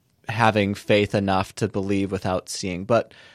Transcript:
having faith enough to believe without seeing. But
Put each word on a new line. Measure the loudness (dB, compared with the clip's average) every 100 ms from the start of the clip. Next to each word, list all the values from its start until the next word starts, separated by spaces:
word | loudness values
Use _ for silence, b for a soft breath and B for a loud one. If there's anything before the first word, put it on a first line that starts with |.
| _ _ -8
having | 2 2 4 0
faith | -2 2 2 2
enough | 0 0 0 -2 -4
to | -4
believe | -2 -2 -2 -2
without | -4 -2 -4 -4
seeing. | -8 -8 -6
But | 0 0 0 B B